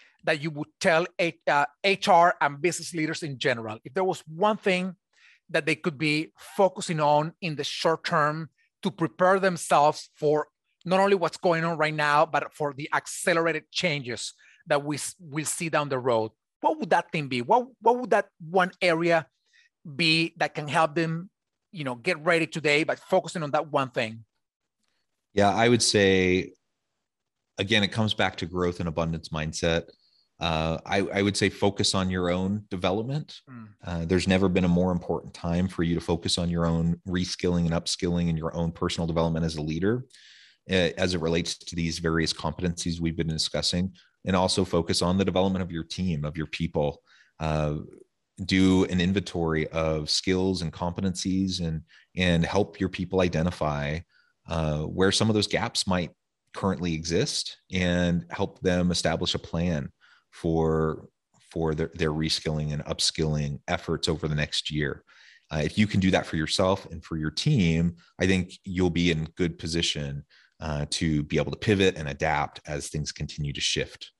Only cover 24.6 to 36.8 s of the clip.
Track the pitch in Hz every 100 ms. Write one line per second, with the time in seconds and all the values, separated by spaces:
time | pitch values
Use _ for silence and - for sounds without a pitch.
24.6 | _ _ _ _ _ _ _ 101 101 98
25.6 | 117 120 - 107 98 95 92 92 - -
26.6 | _ _ _ _ _ _ _ _ _ -
27.6 | 98 110 98 113 107 - 95 - 85 90
28.6 | 90 87 85 80 82 82 - 78 78 -
29.6 | 85 80 - _ _ _ _ _ 85 80
30.6 | 80 78 - 98 95 98 101 98 98 -
31.6 | 101 - 101 98 92 92 90 90 95 107
32.6 | 104 92 92 101 120 147 - - - 123
33.6 | 107 _ - 85 82 92 95 92 95 92
34.6 | 90 87 90 87 - 82 - - 85 85
35.6 | 92 - 85 82 - 82 - - 85 85
36.6 | 85 82